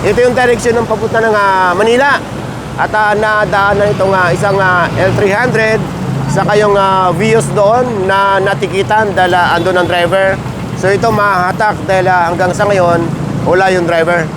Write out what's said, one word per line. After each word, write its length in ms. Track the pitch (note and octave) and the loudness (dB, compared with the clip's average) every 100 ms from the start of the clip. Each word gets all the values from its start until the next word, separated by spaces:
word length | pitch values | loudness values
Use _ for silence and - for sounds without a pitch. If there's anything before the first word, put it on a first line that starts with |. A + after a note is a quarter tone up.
| F#3+ | 0
Ito 160 | G#3 | 2
yung 160 | B3 B3+ | 2 2
direksyon 400 | B3 A#3 A#3+ A#3 | 0 0 0 -2
ng 80 | A#3 | -2
papunta 320 | A3 A3+ A3+ | -2 -2 0
ng, 160 | A3 | 0
ah, 400 | G#3+ G3 F#3+ F#3 | 2 2 2 2
Manila. 480 | F3+ A3 A#3+ C#4 B3+ - - - - - - | 2 2 2 2 0 -4 -10 -10 -10 -10 -4
At, 160 | F3+ | -2
ah, 240 | G#3+ G#3+ G#3 | 0 0 0
nadaanan 720 | G#3+ G#3+ G#3 G3+ G3+ G3+ G#3 | 0 0 0 0 0 2 0
itong, 240 | G3 F#3+ | 0 0
ah, 160 | F#3+ F3 | 2 0
isang, 240 | F3 G3+ G3 | 0 0 0
ah, 240 | F#3+ F3+ E3+ E3+ | 2 2 0 0
L 80 | F#3+ F#3+ | 0 0
three 160 | G3+ | 0
hundred 480 | G3+ B3 A3 A3 A3 - - - - - | 0 0 0 0 0 -4 -6 -6 -4 -2
sa 160 | F#3+ F#3+ | -2 0
kayong, 320 | G#3 G#3 G3+ | 2 2 2
ah, 320 | G3 F#3+ F#3 F3 | 2 2 0 0
Vios 320 | A3 A3+ - F#3+ | 0 0 0 0
doon 480 | G3+ A#3+ B3 G#3+ F#3+ | 2 2 0 -2 0
na 320 | G3 G3 G3 | 0 2 0
natikitan 800 | G3 G3 F#3+ F#3 G3 G#3+ G#3+ F3+ | 0 -2 -4 -4 0 0 2 0
dahil, 160 | F3+ | 2
ah, 240 | F3 E3+ E3+ | 2 2 0
andun 240 | E3+ F3+ | 0 0
ang 80 | E3+ | 0
driver. 480 | F3 F3 F#3+ F#3+ F#3+ - - - - | 0 0 2 0 -2 -6 -8 -8 -2
So 160 | F3+ | 0
ito 160 | G3 A3+ | 0 0
mahahatak 640 | A3 G3+ F#3 F3+ F#3+ G#3+ - - | 0 0 0 -2 0 -2 -2 -2
dahil, 160 | F#3+ F#3 | 0 2
ah, 240 | F3+ E3+ | 2 0
hanggang 240 | E3+ F3+ | 0 -2
sa 160 | F3 G#3 | 0 0
ngayon 320 | G3 F3 E3+ E3 - - - C#3 | 0 2 0 -2 -4 -6 -4 0
wala 240 | F3+ F#3+ | 2 2
yung 160 | F#3 E3+ | 0 0
driver. 400 | E3+ E3 F3 D#3 | 0 0 0 -2